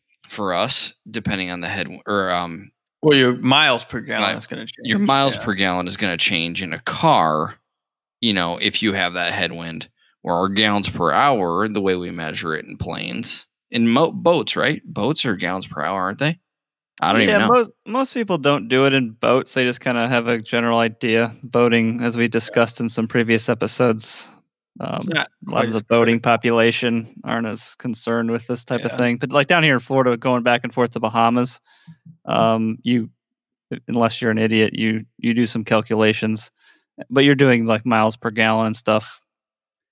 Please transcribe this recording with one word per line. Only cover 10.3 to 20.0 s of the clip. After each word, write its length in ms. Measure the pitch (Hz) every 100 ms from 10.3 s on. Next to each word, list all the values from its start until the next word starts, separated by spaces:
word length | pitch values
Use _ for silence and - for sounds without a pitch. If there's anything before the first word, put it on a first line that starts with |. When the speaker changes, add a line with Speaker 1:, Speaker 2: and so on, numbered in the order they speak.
Speaker 1:
our 160 | 85 95
gallons 400 | 98 107 104 92
per 240 | - 85
hour, 560 | 80 139 127 87 85 107
the 120 | 104
way 140 | 95 90
we 160 | 87
measure 420 | 85 80 80 85
it 120 | 78 -
in 100 | -
planes, 720 | - 82 - - 117 - - _ _
in 160 | 240 117
mo-, 220 | 117 165
boats, 420 | - 170 170 113 -
right? 260 | 127 151 -
Boats 400 | - 107 160 135
are 100 | 92
gallons 320 | 87 92 -
per 140 | -
hour, 180 | 73 95
aren't 200 | 92 110
they? 200 | 143 170 _ _ _ _ _ -
I 100 | 170
don't 100 | 214
Speaker 3:
Yeah, 60 | 208 208
Speaker 1:
even 40 |
know. 120 | 220
Speaker 3:
most, 180 | 247 226 _ -
most 260 | 233 269
people 240 | 262 214 175
don't 320 | 143 143 113
do 160 | 127 135
it 80 |
in 180 | 135 120
boats. 420 | 110 113 127 - -
They 80 | 123
just 160 | 123
kinda 260 | - 120